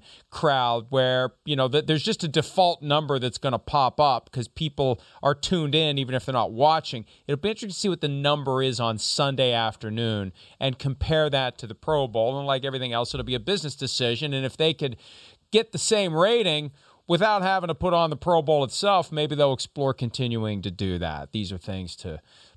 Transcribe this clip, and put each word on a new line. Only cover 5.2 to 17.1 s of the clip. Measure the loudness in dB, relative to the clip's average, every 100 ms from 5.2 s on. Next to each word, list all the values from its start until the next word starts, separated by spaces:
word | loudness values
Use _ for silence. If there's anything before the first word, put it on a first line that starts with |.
are | -2
tuned | 0 0 0 2
in | 2 2 0
even | -2
if | -4
they're | -2
not | 0 0
watching. | 4 4 4 0 -10 -12 _ -6
It'll | -4
be | -4
interesting | -4 -8
to |
see | -4 -2
what | -2
the | -2
number | -2 0 0 0 0
is | 0 0
on | -2 -2
Sunday | -2 -2 0 2 2
afternoon | 2 0 -4 -6 -2 -2 -2 -4 -10 -18 -6
and | -4 -2
compare | -4 -4 0 0 2
that | 0 -2 -6
to | -14
the |
Pro | -10 -2 0 0
Bowl. | 0 0 0
And | -2
like | -2
everything | -2 -4 -2
else, | -2 -2
it'll | -4
be | -4
a | -4
business | -2 -4 -4
decision. | -8 -6 -2 0 0 -2
And | -4 -4
if | 0
they | 0
could | 0 -4 -8 -16 -20 -20 -20 _
get | 0 2
the | -2
same | 0 2 2
rating | 4 4 4 2 0 -2 -12 _ _
without | 0